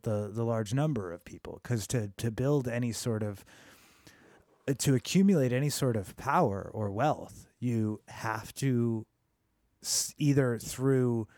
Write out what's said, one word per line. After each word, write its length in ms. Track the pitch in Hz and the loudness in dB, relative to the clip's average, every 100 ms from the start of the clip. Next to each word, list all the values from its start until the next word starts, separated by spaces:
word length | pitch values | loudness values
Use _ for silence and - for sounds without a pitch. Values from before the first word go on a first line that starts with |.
the, 280 | 113 104 104 | -4 -4 -4
the 120 | 107 | -4
large 280 | 117 113 104 | -2 -2 -2
number 400 | 131 156 123 90 | 0 0 -2 -6
of 120 | 85 | -10
people. 360 | - - - 85 | -14 -16 -14 -14
'Cause 240 | - 120 98 | -4 -4 -2
to, 200 | 127 104 - | -4 -4 -6
to 140 | 117 | -6
build 360 | 110 131 147 120 | -2 0 0 0
any 240 | 120 123 | -2 -2
sort 300 | 107 123 107 | -2 -2 -2
of, 220 | 104 98 - - - - - _ - - - - _ _ - | -2 -6 -14 -20 -20 -20 -20 _ -20 -20 -20 -20 _ _ -4
uh, 60 | 139 | 0
to 160 | 147 | 4
accumulate 580 | 127 - 180 196 175 127 | 2 4 4 6 6 4
any 160 | 127 147 | 2 0
sort 260 | - 135 110 | 0 0 0
of 200 | 92 - | -4 -6
power 540 | 113 160 135 98 - | 0 4 4 0 -6
or 180 | 110 101 | -4 -4
wealth, 580 | 98 147 - - - - _ | 0 0 0 -6 -18 -20 _
you 420 | 123 117 107 107 - | -2 0 0 -2 -10
have 460 | - 113 110 - | -8 -4 -4 -6
to 500 | - 139 120 117 113 - _ _ _ _ _ _ _ | -4 0 2 0 -2 -6 _ _ _ _ _ _ _
s-, 320 | - - - - | -4 -2 -4 0
either 400 | 147 139 127 113 | 2 4 2 0
through, 720 | - - 135 131 123 117 107 | -6 -2 2 4 4 0 -4